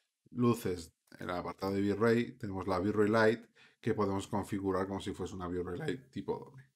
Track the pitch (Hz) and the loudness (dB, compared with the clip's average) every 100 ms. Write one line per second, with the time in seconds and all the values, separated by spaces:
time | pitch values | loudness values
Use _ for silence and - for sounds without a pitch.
0 | _ _ _ - 120 113 101 87 80 _ | _ _ _ 0 2 2 -2 -6 -8 _
1 | _ - 92 87 85 - 98 98 101 98 | _ -10 -6 -6 -6 -4 0 2 2 4
2 | 117 117 120 - 104 95 90 92 101 104 | 4 4 0 -6 -8 -4 -2 0 2 4
3 | 104 113 110 117 - _ - _ 117 101 | 4 6 6 4 -4 _ -20 _ -2 0
4 | 98 98 95 104 90 98 95 92 98 95 | 0 0 -2 -4 -4 -2 0 0 -2 -4
5 | 95 90 90 92 90 90 90 87 156 90 | -6 -6 -8 -6 -6 -4 -4 -6 -6 -6
6 | - - - - - - - | -10 -10 -8 -8 -10 -20 -20